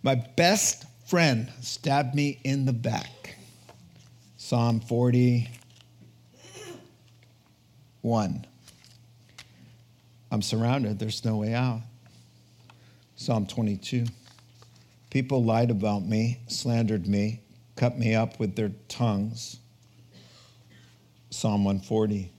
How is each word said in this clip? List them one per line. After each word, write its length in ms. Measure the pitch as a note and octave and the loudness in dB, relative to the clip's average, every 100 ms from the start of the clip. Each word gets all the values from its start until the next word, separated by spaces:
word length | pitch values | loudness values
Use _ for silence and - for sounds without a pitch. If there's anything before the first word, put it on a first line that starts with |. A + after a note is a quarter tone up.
"My 140 | C3+ C3 | 2 0
best 680 | A#2+ - E3+ G#3 - - - - - | 0 2 4 4 0 -2 -10 -20 0
friend 460 | F3 D#3+ A#2 A#2 - | 4 4 4 -2 -10
stabbed 540 | A#2+ - D3 C#3 C3 C#3 | -10 -6 0 0 2 0
me 240 | C#3+ C3+ | 0 -2
in 220 | C3+ C#3 C3+ | -4 0 0
the 80 | |
back," 600 | A#2+ A#2 A2+ - - - - - - - - - - - - - - | 0 -2 -4 -6 -16 -20 -20 -20 -20 -20 -20 -20 -20 -20 -20 -20 -20
Psalm 420 | - A#2+ A#2 A2+ | -2 0 2 0
forty-one. 680 | - A#2+ B2 B2 B2 B2 A2+ - - - - - - - - - - F#4 G#4 F4 - _ - - - _ _ _ _ - - _ A#2 A2+ G2+ - - - - - - - - - - - - - - - - _ _ _ _ | 0 2 4 6 6 4 0 -8 -20 -20 -20 -20 -20 -20 -20 -20 -20 -18 -18 -18 -20 _ -20 -20 -20 _ _ _ _ -20 -20 _ 0 0 0 -4 -10 -20 -20 -20 -20 -20 -20 -20 -20 -20 -20 -20 -20 -20 -20 _ _ _ _
"I'm 100 | A2 | -4
surrounded. 560 | G2+ A2+ A#2 C3+ A2+ G2 | -2 0 2 0 0 -2
There's 260 | A2 - A2+ | -4 -4 -2
no 120 | G#2+ | -2
way 160 | G#2+ | -2
out," 280 | A#2 B2+ A#2 A2+ - - - - _ _ - - - - - _ - | -2 -2 -4 -8 -20 -20 -20 -20 _ _ -20 -20 -20 -20 -20 _ -10
Psalm 300 | - A#2 G2 | -2 -2 -2
twenty-two. 580 | - A2 G2 - B2+ A#2 - - - - - - - - _ _ | -2 -2 -2 -4 -2 -2 -6 -20 -20 -20 -20 -20 -20 -20 _ _
"People 340 | D#3+ C3 C3+ | -4 0 2
lied 280 | A2+ A2+ A#2+ | 4 4 2
about 340 | G#2+ G#2+ G#2 F#2 | 2 0 0 0
me, 340 | A2 A#2 B2 - | 0 0 -2 -8
slandered 600 | - A#2+ A#2 A2+ G#2+ E2+ | -6 -2 0 2 0 0
me, 340 | G2+ G#2+ A#2 - - - - | 0 0 -4 -12 -20 -20 -2
cut 220 | B2 A#2+ | -2 0
me 140 | A2+ A2 | 0 2
up 240 | A2+ - | 0 -2
with 160 | G#2+ F#2 | -4 -2
their 160 | G#2+ - - | -4 -4 -14
tongues," 680 | - A#2+ G2+ G#2+ A2+ - - - _ _ _ - - - - - _ - - - _ _ _ - | -2 0 0 -2 -6 -14 -16 -20 _ _ _ -20 -20 -20 -20 -20 _ -20 -20 -20 _ _ _ -16
Psalm 340 | - A2+ G#2 G2+ | -4 0 2 2
one 140 | G2 | 0
forty. 520 | - A2 G#2+ G#2 F2+ | 0 0 2 0 -6